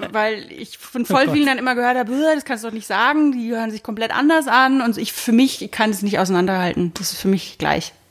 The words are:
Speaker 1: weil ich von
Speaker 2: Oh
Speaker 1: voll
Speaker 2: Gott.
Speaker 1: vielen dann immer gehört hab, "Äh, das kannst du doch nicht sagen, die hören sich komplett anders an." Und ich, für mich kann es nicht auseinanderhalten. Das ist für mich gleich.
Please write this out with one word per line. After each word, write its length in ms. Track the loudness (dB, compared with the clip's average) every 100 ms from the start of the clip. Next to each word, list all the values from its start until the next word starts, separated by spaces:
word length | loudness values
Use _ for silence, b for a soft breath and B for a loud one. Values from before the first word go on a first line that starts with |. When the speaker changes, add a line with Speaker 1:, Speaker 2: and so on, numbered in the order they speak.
| -6
Speaker 1:
weil 400 | -2 -2 -2 -8
ich 280 | -14 -16 -16
von 240 | -10 -6
Speaker 2:
Oh 20 |
Speaker 1:
voll 220 | 0 2 4
Speaker 2:
Gott. 80 |
Speaker 1:
vielen 120 | 4 2
dann 120 | 2
immer 180 | 0 0
gehört 200 | 2 0
hab, 120 | 0
"Äh, 260 | 0 2
das 100 | 0
kannst 200 | -2 -8
du 40 | -8
doch 60 |
nicht 140 | -8 -4
sagen, 420 | 0 2 4 2
die 220 | 2 -4
hören 180 | -4 -4
sich 140 | -6
komplett 260 | -8 -6 -2
anders 360 | 2 4 4 4
an." 340 | 4 4 2
Und 160 | 0 -2
ich, 140 | -4
für 200 | -6 2
mich 380 | 4 4 0 -8
kann 200 | -2 -2
es 120 | 0
nicht 160 | -2 0
auseinanderhalten. 720 | 0 2 2 0 -2 -2 -4
Das 180 | -4 -8
ist 80 | -4
für 80 | 0
mich 280 | 0 -2 -6
gleich. 360 | -2 -2 -4 -14 _